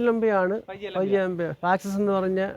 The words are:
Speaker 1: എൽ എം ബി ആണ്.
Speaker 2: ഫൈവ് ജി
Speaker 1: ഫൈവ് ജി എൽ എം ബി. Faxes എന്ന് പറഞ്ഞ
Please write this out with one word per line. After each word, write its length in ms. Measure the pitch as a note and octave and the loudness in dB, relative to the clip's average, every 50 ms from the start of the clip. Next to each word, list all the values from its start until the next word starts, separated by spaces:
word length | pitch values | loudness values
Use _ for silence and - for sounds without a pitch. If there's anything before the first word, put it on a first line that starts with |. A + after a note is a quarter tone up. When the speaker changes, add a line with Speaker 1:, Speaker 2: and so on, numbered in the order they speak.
Speaker 1:
എൽ 60 | A#3+ A#3+ A3+ | 6 6 2
എം 60 | A3+ A3 | 2 2
ബി 80 | A3 G#3 F#3+ | 2 2 2
ആണ്. 160 | F#3 F#3 G3+ A3 - - | 2 2 0 -2 -6 -10
Speaker 2:
ഫൈവ് 100 | F#3+ G3 G#3 | -14 -12 -10
ജി 60 | G3 F#3 | -6 -2
Speaker 1:
ഫൈവ് 140 | F#3 F#3+ G3 G3 | -2 0 2 2
ജി 40 | G3 | 2
എൽ 60 | F#3+ F#3 | 2 0
എം 60 | F3+ E3+ | -2 -2
ബി. 80 | E3+ D#3+ D3+ - - | -4 -4 -4 -4 0
Faxes 300 | F3 F#3 F#3+ - G3+ G3 G3 | 0 0 0 0 -2 -2 0
എന്ന് 120 | G#3 G3+ G3 | 0 2 2
പറഞ്ഞ 240 | F#3+ F#3 F#3 F#3+ F#3 F#3+ G3+ - | 2 0 0 0 0 -2 -2 -4